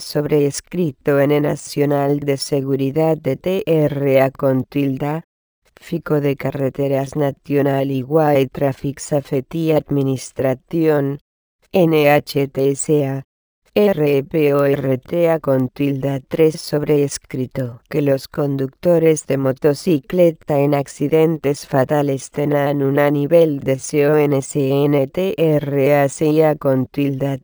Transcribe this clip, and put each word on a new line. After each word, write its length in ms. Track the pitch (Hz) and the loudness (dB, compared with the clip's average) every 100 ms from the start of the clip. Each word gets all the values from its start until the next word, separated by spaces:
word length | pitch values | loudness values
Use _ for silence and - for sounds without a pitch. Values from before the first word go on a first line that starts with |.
sobrescrito 1160 | - 151 147 147 143 - - 180 165 - - 139 | -4 -4 0 0 0 -4 -8 -4 -4 -4 -2 2
N 220 | 143 147 | 2 2
Nacional 800 | 147 147 - 147 143 143 143 143 | 0 -4 -6 -2 0 0 0 -2
de 180 | 143 135 | -2 -4
Seguridad 800 | - 143 135 135 135 151 160 156 | -2 -4 -2 -2 -2 0 0 0
de 200 | 135 135 | -4 -4
T 260 | 180 190 - | -4 -4 0
R 560 | 160 147 139 139 135 | 0 0 0 2 4
A 80 | 135 | 2
con 360 | - 139 131 123 | 0 0 0 -2
tilde, 580 | 143 139 131 147 160 - _ _ _ _ _ | -2 -2 -2 -4 -6 -10 _ _ _ _ _
Fico 460 | - 165 - 151 | -10 -8 -2 -2
de 140 | 143 135 | 0 -2
Carreteras 800 | 143 139 135 - 139 135 135 151 | -6 -4 -4 -2 -2 -2 -4 -2
Nacional 720 | 139 135 - 143 139 135 135 | -4 -4 -4 0 0 0 -2
y 140 | 135 | -4
Guay 420 | 123 160 151 139 131 | 0 2 2 2 0
Traffic 540 | - 139 - 143 - | -2 -4 -4 -8 -8
Safety 720 | - 147 - 139 - 165 160 | -4 -4 -4 -6 -6 -4 0
Administration, 1500 | 151 - 139 135 131 - - 131 131 - 170 156 147 139 143 _ _ _ _ _ | 0 0 -2 -2 -4 -8 -4 -4 -4 -6 -2 2 2 0 -6 _ _ _ _ _
N 380 | 196 165 156 147 | 2 2 4 4
H 380 | 147 - 143 139 | 2 0 -4 -4
T 240 | 139 139 | 0 -2
S 340 | 139 - 147 135 | -2 0 0 0
A, 180 | 135 - _ _ _ _ 208 | -6 -10 _ _ _ _ 0
R 420 | 208 156 147 139 | 2 2 0 0
E 60 | |
P 300 | 139 160 143 143 | 0 0 2 2
O 100 | 143 | 2
R 320 | 139 135 131 | 0 0 -4
T 320 | - 175 165 | -4 0 0
A 100 | 160 | 0
con 300 | - 131 127 | 0 0 0
tilde 540 | - 143 139 139 135 - | -2 -4 -2 -4 -6 -4
tres 320 | 147 156 156 | 2 2 2
sobrescrito 1200 | - 151 147 147 143 - - 131 127 - 123 117 - | -6 -4 0 0 0 -4 -10 -8 -6 -6 -8 -10 -8
que 140 | 156 | -2
los 260 | 139 135 - | 0 0 -4
conductores 1000 | - 143 139 131 - 175 165 160 151 - | -6 -4 -2 -4 -2 2 4 4 2 -2
de 100 | 139 | -2
motocicleta 1200 | 135 - 151 143 196 147 - 180 170 160 - 143 | -2 0 0 0 0 -2 0 2 2 2 -2 0
en 140 | 143 | 2
accidentes 920 | 143 135 - 143 160 160 156 139 147 - | 0 -2 -4 0 2 2 2 -2 -4 -2
fatales 640 | 139 127 147 143 135 - | 0 2 0 0 -4 -6
tengan 500 | - 147 147 143 143 | -4 -2 0 0 0
un 140 | 139 143 143 | 0 2 2
nivel 460 | 147 143 170 165 139 | 0 2 4 4 0
de 180 | 131 131 | -4 -4
C 320 | - 151 143 | -2 0 2
O 80 | 151 | 4
N 240 | 147 135 | 2 0
C 420 | - 147 135 139 147 | -2 -2 0 2 2
N 200 | 147 135 | 2 0
T 300 | - 190 - | -4 -4 0
R 580 | 165 147 143 143 135 143 | 2 2 0 0 2 4
A 140 | 139 | 2
C 160 | - 156 | 0 0
I 160 | 156 | 4
A 140 | 156 147 | 2 2
con 320 | 139 131 127 | 0 0 -2
tilde 520 | - 139 131 139 135 | -2 -4 -2 -4 -6